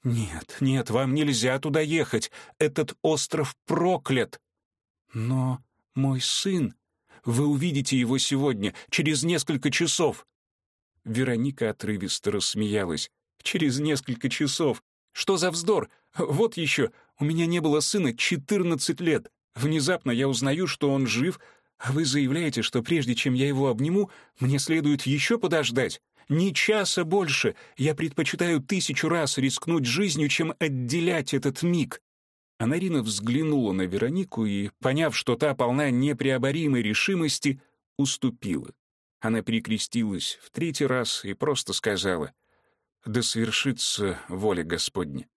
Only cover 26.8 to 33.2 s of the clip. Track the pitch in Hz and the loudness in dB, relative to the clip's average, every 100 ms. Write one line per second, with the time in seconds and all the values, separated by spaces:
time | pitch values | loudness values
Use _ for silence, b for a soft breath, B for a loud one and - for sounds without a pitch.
26.8 | 185 - 170 196 175 139 - - B B | 2 0 2 2 2 0 0 -2 B B
27.8 | 135 147 156 143 156 - 175 165 135 190 | -2 0 -2 0 -2 0 2 2 2 -2
28.8 | - 139 156 170 147 - 135 - - 170 | 0 -2 0 0 0 0 0 -2 0 0
29.8 | 123 127 202 147 147 - 160 160 160 135 | 0 0 0 2 0 0 -2 0 -2 -2
30.8 | 120 156 170 170 139 139 139 135 170 175 | -2 0 0 0 0 0 0 0 0 2
31.8 | 139 - _ _ _ _ _ _ 113 160 | 0 -6 _ _ _ _ _ _ -2 0
32.8 | 190 160 110 104 | 0 -2 -2 -4